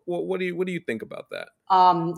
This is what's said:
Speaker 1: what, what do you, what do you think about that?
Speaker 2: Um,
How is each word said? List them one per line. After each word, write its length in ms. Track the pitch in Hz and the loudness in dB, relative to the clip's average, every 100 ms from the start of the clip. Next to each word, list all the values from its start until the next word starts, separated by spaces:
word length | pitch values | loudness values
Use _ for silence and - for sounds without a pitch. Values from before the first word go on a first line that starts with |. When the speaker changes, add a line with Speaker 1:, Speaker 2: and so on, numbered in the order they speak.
| - | -6
Speaker 1:
what, 200 | 175 175 | -6 -4
what 120 | 185 | -4
do 60 | 185 | -4
you, 100 | 175 | -4
what 120 | 185 | -4
do 60 | |
you 80 | 175 | -6
think 200 | - 113 | -6 -8
about 300 | - - - | -8 -14 -12
that? 160 | 50 - _ _ | -12 -14 _ _
Speaker 2:
Um, 440 | 185 185 170 165 | 6 6 6 0